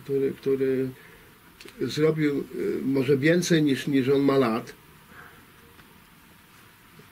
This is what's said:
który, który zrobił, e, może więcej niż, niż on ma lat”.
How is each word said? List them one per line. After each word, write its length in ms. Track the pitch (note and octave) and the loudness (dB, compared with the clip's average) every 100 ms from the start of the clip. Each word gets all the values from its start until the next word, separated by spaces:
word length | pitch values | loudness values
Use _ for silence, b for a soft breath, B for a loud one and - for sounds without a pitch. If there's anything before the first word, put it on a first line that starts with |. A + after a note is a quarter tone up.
który, 280 | - C#3 C3+ | -4 -2 -2
który 580 | - C#3 C3+ C3 C3 C3 B2+ B B B B - - - - | -2 -2 0 0 0 -4 -8 B B B B -20 -20 -16 -8
zrobił, 500 | B2+ D3 D#3 D#3 D3 | -6 0 0 2 0
e, 120 | C#3 - B2 G#2 - C3 | -2 -6 -6 -4 -4 -2
może 320 | C3+ B2+ C3+ | 0 2 2
więcej 460 | D#3 F3 F3 D#3+ | 2 2 2 2
niż, 240 | D3 B2+ D#3 | 2 0 0
niż 220 | C#3 B2+ | 0 2
on 120 | C#3 | 2
ma 160 | C#3 C#3 | 4 2
lat”. 440 | A#2+ A2+ - - - - - B B B B - - - - - - - - - - - - - - - - | 2 0 -6 -16 -20 -20 -20 B B B B -20 -20 -20 -20 -20 -20 -20 -20 -20 -20 -20 -20 -20 -20 -20 -20